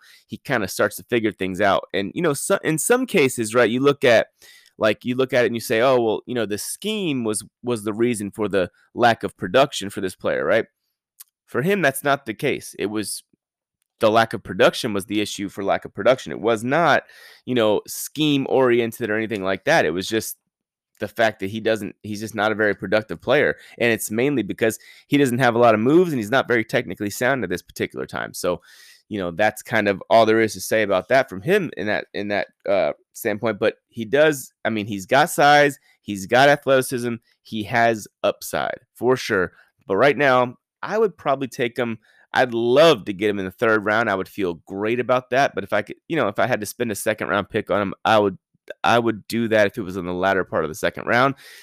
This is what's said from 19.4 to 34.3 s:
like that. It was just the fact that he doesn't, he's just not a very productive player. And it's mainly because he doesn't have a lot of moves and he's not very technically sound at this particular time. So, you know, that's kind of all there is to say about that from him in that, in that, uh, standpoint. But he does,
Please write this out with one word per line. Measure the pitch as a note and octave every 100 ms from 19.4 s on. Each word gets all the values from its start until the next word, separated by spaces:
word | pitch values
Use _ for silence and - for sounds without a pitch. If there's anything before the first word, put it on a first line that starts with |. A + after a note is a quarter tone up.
like | F#2+ F#2+
that. | - D#3+
It | F2+
was | E2+ F#2+
just | A2 - - _ _ _ _ _ _
the | G#2
fact | - A2 G#2+
that | G2
he | A2
doesn't, | G#2+ A2 G2 -
he's | G#2+ G#2
just | G#2+
not | G#2+ G#2+
a |
very | G#2 G#2+
productive | F#2+ G2 G#2+ G#2+ E2
player. | A2 C#3+ F2+ - - -
And | A#2+
it's | A2 -
mainly | G#2+ C3 C#3
because | G2 F#2+ A2+ - - - _
he | C#3+
doesn't | C#3 A#2+
have | B2+
a | A#2
lot | A#2+
of | G#2+
moves | A#2+ E3 F3+
and | C3+
he's | G#2
not | B2+ G2+
very | A#2+
technically | G#2+ B2+ E2+ F#2 G#2
sound | - B2+ C3+
at | F2+
this | F2+
particular | - - G#2 B1+ C2+
time. | B1+ A1
So, | - F2+ F2 - - - - _
you | G#2+
know, | F2+
that's | E2 G#2+ -
kind | - A2+ G2+
of | G2 -
all | A2 A2
there | A2
is | A2
to | F#2
say | - A2+
about | G#2 F#2 -
that | C3 B2+
from | F#2
him | G#2+ G#3 E3 -
in | G#2
that, | F#2 -
in | - G#2
that, | G2+ - _ -
uh, | G2 D2+ - _
standpoint. | - A2 G#2 A#2 G2+
But | G#2+ - _
he | -
does, | A2 C3+ D#3